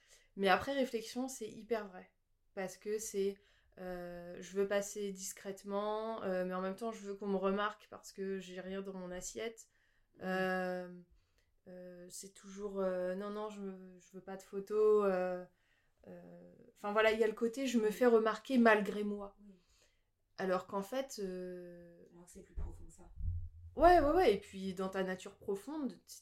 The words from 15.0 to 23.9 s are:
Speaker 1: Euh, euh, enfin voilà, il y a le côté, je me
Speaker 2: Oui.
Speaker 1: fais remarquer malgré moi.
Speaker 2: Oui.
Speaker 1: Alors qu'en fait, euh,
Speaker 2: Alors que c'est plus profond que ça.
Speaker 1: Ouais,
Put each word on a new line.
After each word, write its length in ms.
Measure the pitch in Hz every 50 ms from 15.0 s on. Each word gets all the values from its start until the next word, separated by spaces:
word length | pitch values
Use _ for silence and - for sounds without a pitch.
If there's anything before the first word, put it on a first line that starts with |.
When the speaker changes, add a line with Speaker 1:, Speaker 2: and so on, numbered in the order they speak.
| 202
Speaker 1:
Euh, 360 | 196 185 185 185 180 180 180 180 - _ _ _ _ _ _ _ _ _ _ -
euh, 460 | 202 180 175 175 175 175 175 175 175 - - - - -
enfin 140 | _ 208 208
voilà, 200 | 208 220 220 220
il 80 | 220 220
y 40 | 226
a 40 |
le 60 | 214 214
côté, 320 | - 240 233 226 269 277
je 100 | 254 233
me 80 | 226 214
Speaker 2:
Oui. 60 | 214 208
Speaker 1:
fais 140 | - 254
remarquer 500 | 247 233 220 220 220 214 - - - 269
malgré 460 | 240 233 226 214 208 196 202 196 208 208
moi. 340 | 208 208 202 202 202 - - 202
Speaker 2:
Oui. 80 | 208 185 175 _ _ _ _ _ _ _ _ _ _ _ _ _ _ _
Speaker 1:
Alors 300 | - 190 185 180 185 -
qu'en 160 | - 208 196 196
fait, 360 | - 254 269 269 262 - 214 196
euh, 800 | 185 180 180 180 180 180 180 175 175 175 175 175 175 170 170 - - 175
Speaker 2:
Alors 120 | 175 175
que 60 | -
c'est 100 | - 190
plus 140 | 175 - -
profond 280 | - - 175 170 170 170
que 60 | 165
ça. 120 | 165 - - - - - - - - - - - - - - - -
Speaker 1:
Ouais, 240 | - 311 349